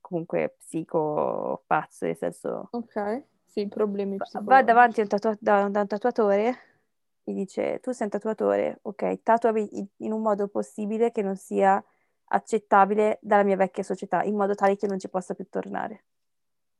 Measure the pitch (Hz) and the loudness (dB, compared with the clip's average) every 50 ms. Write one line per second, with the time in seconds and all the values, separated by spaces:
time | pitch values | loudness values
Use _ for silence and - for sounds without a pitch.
0 | - - 180 165 170 - - 165 - - - _ - - - 160 160 - - 165 | -12 -6 -6 -6 -6 -4 -4 -2 -2 -4 -6 _ -16 -10 -8 -8 -6 -4 -2 -2
1 | 151 151 151 156 147 62 53 50 52 64 - - _ - - 156 - - - - | -2 -2 -2 -2 -2 -2 -2 -4 -4 -6 -6 -6 _ 0 0 0 -2 -4 -10 -6
2 | - - - - 175 175 170 - - - - - - - - 240 233 _ - 220 | -4 -4 -4 -4 -4 -6 -6 -6 -8 -6 -6 -6 -8 -10 -10 -10 -10 _ -6 -6
3 | 202 208 220 277 - _ _ _ _ _ - 220 202 202 - - 214 208 196 202 | -4 -4 -6 -6 -8 _ _ _ _ _ -6 -6 -6 -4 -2 -2 -2 -2 -2 -4
4 | 196 196 196 196 202 - - 208 208 220 262 269 262 226 226 240 240 226 214 233 | -4 -4 -4 -6 -8 -8 -10 -4 2 6 6 6 6 6 6 6 6 6 4 0
5 | 214 208 214 202 - 220 208 - 226 214 208 202 202 202 196 208 208 196 214 202 | -2 0 0 0 0 0 -2 0 2 4 4 4 4 2 0 -2 -2 -2 -2 -2
6 | - 247 240 - 214 202 196 202 214 240 254 - - _ _ _ _ _ _ _ | -2 -2 0 2 2 2 4 2 2 0 -2 -4 -8 _ _ _ _ _ _ _
7 | _ _ _ _ - 214 196 196 196 185 - - - - - - - 254 247 - | _ _ _ _ -10 -8 -6 -6 -6 -6 -4 -4 -2 -2 -4 -4 -6 -8 -6 -4
8 | 226 202 - 202 - 220 220 - 214 202 - 202 - - - - - - 196 - | -4 -4 -4 -4 -4 -4 -4 0 0 2 2 2 0 -2 -4 -8 -12 -12 -8 -6
9 | - 185 185 190 - - 226 233 254 233 220 220 208 202 - 208 196 - _ - | -4 -4 -4 -2 2 2 2 4 4 2 0 0 -4 -4 -6 -10 -10 -10 _ -10
10 | 226 220 220 220 220 220 208 202 202 202 - 214 208 - - - 208 202 220 214 | -8 -6 -4 -2 -2 -2 0 -2 -2 -4 -4 -6 -8 -8 -8 -8 -6 -4 -2 0
11 | 233 233 233 226 196 190 196 190 - - 208 202 196 190 196 - - _ _ _ | -2 -2 -2 -2 -4 -4 -6 -8 -8 -6 -2 2 2 4 2 2 -2 _ _ _
12 | _ _ _ _ _ - - 190 - - 226 214 - - 220 202 196 196 208 214 | _ _ _ _ _ -4 -4 -4 -2 -2 -4 -4 0 4 6 6 6 6 4 2
13 | 214 214 - - - 208 214 202 202 202 196 185 190 185 - - 196 - 190 - | 2 0 0 -2 0 2 4 4 4 4 4 2 2 0 -2 -4 -6 -6 -6 -6
14 | 196 190 180 170 - 202 214 208 196 196 208 202 202 196 202 196 - 202 190 190 | -6 -2 -2 -2 0 0 0 0 0 0 0 2 2 2 2 2 -2 -4 -4 -4
15 | - - - 185 180 - 190 - 190 - - 190 190 196 202 - - 214 214 - | -6 -6 -6 -6 -6 -6 -10 -10 -10 -10 -8 -8 -8 -6 -6 -6 -6 -8 -10 -14
16 | _ _ _ _ _ _ _ _ _ _ _ _ _ _ _ | _ _ _ _ _ _ _ _ _ _ _ _ _ _ _